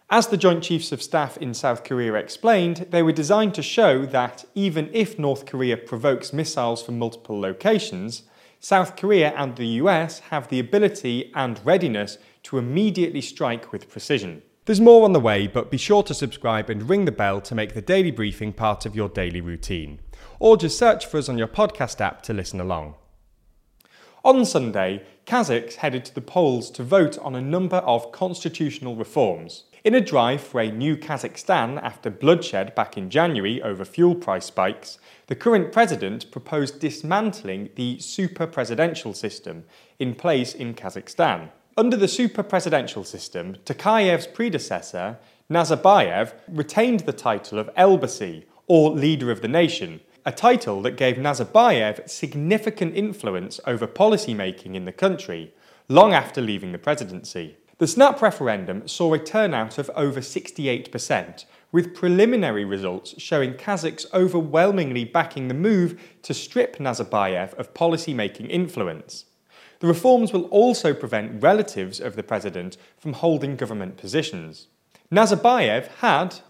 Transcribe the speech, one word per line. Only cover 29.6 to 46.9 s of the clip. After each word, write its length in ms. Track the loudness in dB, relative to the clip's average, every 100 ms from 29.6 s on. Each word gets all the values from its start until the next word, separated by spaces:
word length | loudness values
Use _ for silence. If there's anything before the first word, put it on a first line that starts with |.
| _ _
In 100 | 2
a 80 | 2
drive 400 | 4 2 4 0
for 180 | -4 -2
a 120 | -2
new 260 | -2 -2 -2
Kazakhstan 800 | -4 -8 -8 -8 0 0 0 -4
after 260 | -10 -8 -10
bloodshed 640 | 2 4 4 2 -4 -2
back 240 | -2 -4 -6
in 140 | -2
January 500 | 2 2 0 -2 -4
over 240 | -6 -8
fuel 300 | -8 2 4
price 300 | 4 -2 -4
spikes, 520 | -4 -2 -2 -2 -16 -20 _ -20 _
the 80 |
current 360 | -2 2 2 4
president 600 | 2 2 0 -4 -6 -12
proposed 480 | -16 -6 -4 -4 -4
dismantling 920 | -8 -6 -2 0 -2 -6 -10 -10 -10
the 240 | -6 -6 -6
super 480 | -8 -4 -4 -4 -6
presidential 640 | -4 -4 0 0 -2 -10
system 500 | -8 -10 -10 -14 -14 -18 _ _ _
in 160 | -6
place 400 | -4 0 0 -2
in 180 | -8 -10
Kazakhstan. 760 | -10 -12 -12 -10 0 0 0 -8 _ _ 0
Under 200 | 2 2
the 100 | 0
super 340 | 2 -2 -2
presidential 600 | -2 -2 0 0 -2 -10
system, 540 | -12 -14 -10 -10 -10 -12
Tokayev's 640 | -12 -2 2 4 4 2 -2
predecessor, 920 | -6 -4 -4 -6 -8 -6 -8 -8 -10 _ _ _
Nazarbayev, 800 | 0 2 4 6 6 4 0 -4 -6 -10
retained 540 | -6 -2 0 2